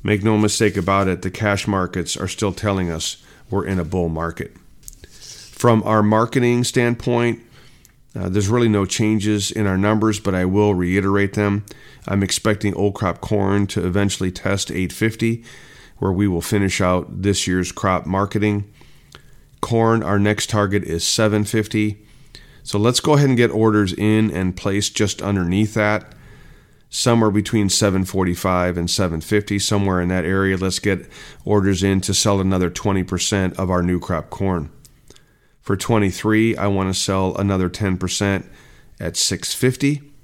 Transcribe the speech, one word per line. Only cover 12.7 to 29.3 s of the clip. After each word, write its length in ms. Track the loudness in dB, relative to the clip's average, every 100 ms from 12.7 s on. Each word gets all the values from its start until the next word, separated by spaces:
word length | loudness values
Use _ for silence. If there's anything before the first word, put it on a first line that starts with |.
| 0
old 180 | -2
crop 260 | 0 -4 -4
corn 460 | -4 0 2 2 0
to 160 | -2
eventually 480 | -2 0 0 0 -4
test 380 | -4 -4 -4 -4
eight 240 | -4 -4
fifty, 500 | -2 -2 0 -2 -2 -10 -20 -20 -20 -20 -4
where 140 | -2
we 160 | 2 0
will 120 | 0
finish 400 | 0 0 0 0
out 420 | 0 0 -2 -4
this 240 | -2 0 0
year's 240 | -2 -2
crop 340 | -2 -2 -2 0
marketing. 680 | -2 0 0 0 0 -6 -16 -20 -20 -20 -20 -20 -20 _ -12
Corn, 440 | -2 2 4 2
our 160 | 2 2
next 320 | 2 0 0
target 320 | 0 2 0
is 200 | -2 -4
seven 420 | -2 0 2 2 0
fifty. 600 | -2 -2 -2 -2 -4 -18 -20 -20 -20 -20 -20
So 160 | -4 2
let's 220 | 2 2
go 160 | 4 4
ahead 140 | 4
and 80 | 4
get 120 | 2
orders 420 | 4 4 4 2
in 380 | 0 2 2 2
and 260 | 0 -4 -2
placed 400 | -2 -2 -4 -2
just 260 | -2 -2
underneath 520 | -2 -2 0 0 0
that, 400 | 0 0 -2 -6 -20 -20 -20 -20 -20 _ _ _
somewhere 420 | -2 2 4 4
between 360 | 2 0 0 2
seven 380 | 2 2 2 -2
forty-five 720 | -2 -2 0 0 0 0 -2
and 120 | -4
seven 300 | -2 -2 -4
fifty, 400 | 0